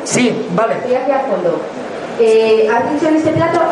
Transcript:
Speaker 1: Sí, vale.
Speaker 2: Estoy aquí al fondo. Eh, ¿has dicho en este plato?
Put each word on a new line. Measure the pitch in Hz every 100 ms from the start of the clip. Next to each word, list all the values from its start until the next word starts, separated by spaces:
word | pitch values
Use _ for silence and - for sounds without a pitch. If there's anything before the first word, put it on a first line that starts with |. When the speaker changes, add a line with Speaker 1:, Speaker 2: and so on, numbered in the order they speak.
Speaker 1:
Sí, | - 220 247 - -
vale. | 180 226
Speaker 2:
Estoy | - - 247
aquí | 277
al | 262
fondo. | 214 190 170 156 - - - - - -
Eh, | 226 220 220 220 220
¿has | 233 262
dicho | 294 311
en | 311
este | -
plato? | - 330 339 339